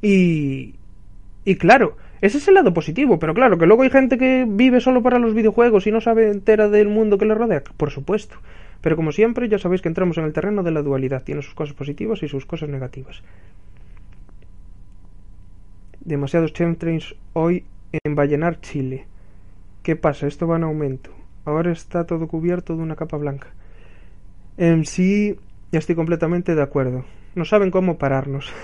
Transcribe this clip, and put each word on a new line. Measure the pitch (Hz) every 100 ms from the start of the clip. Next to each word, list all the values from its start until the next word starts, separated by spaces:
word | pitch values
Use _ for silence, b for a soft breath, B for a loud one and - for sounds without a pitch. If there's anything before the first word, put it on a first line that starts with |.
Y, | 214 196 180 160 143 135 131 - - - - - - - -
y | 185
claro, | 170 254 202 - b b
ese | 196 262
es | 285
el | 381
lado | 269
positivo, | 170 151 165 277 170
pero | 156
claro, | 160 254 175
que | 165
luego | 220
hay | 262
gente | 269 262 254
que | 262 262 247
vive | 202 254 247
solo | 247 254
para | 247 247
los | 240
videojuegos | 220 220 208 240 214 190
y |
no | 220
sabe | 220 226 220
entera | 208 196 214 208
del | 208 208
mundo | 208 220 202
que | 214
le | 214
rodea, | 240 165 - -
por | 147
supuesto. | 135 139 208 - - b b b b
Pero | - 160
como | 160
siempre, | 151 220 240 247
ya | 208
sabéis | 180 185
que | 175
entramos | 165 185 165
en |
el | 156
terreno | 156 185 208
de | 175
la | 156
dualidad. | 147 135 131 131
Tiene | - 143
sus | 143
cosas | - 147 143
positivas | 139 147 - 214
y | 151
sus | 143 -
cosas | 165 156
negativas. | 139 127 - 131 - b b b b b b b b b - - - - - - - - - - - - - - - - - - -
Demasiados | - 147 139 170 160
chemtrails | - 170 165 165 165 - - -
hoy | - 165 175 - - -
en | 156 151 147
Vallenar, | 143 147 165 160
Chile. | - 147 131 131 - b b b b b - -
¿Qué | - 160
pasa? | 165 143 143
Esto | - 170
va | 165
en |
aumento. | 165 156 143 131 - - - -
Ahora | - 151 175
está | 165 - 175 170
todo | 165 160
cubierto | 160 170 180 175 165
de |
una | 160 160
capa | 165 151
blanca. | 147 139 - - b b b b b b b - - -
Em, | 170 165 151
sí, | - 185 202 208 - - - -
ya | 160
estoy | 156 165
completamente | 165 170 165 175 175 160
de |
acuerdo. | 139 147 127 127 127 b b -
No |
saben | 160 214 196
cómo | 185 185 165
pararnos. | 139 135 135 139 - -